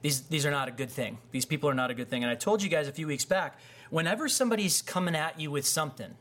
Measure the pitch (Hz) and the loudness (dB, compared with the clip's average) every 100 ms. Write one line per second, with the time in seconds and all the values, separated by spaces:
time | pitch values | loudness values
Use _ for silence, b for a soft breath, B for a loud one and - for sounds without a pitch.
0 | 147 135 - 156 143 143 135 117 131 - | 0 -2 0 0 2 2 -2 -4 -6 -4
1 | - 113 - 131 123 147 147 131 127 120 | -4 -6 -6 -4 -2 2 2 4 2 0
2 | 123 127 120 120 - 214 196 160 143 139 | -4 -2 0 0 2 2 2 0 0 -4
3 | 156 143 - 190 156 - B B B 160 | -4 -2 0 0 0 -6 B B B 0
4 | 165 220 302 - 254 220 196 - - 185 | 0 0 0 2 2 2 2 0 0 0
5 | 180 160 156 160 151 143 139 - 151 139 | 0 0 -2 -2 -4 -2 0 0 0 -4
6 | 95 - | -14 -14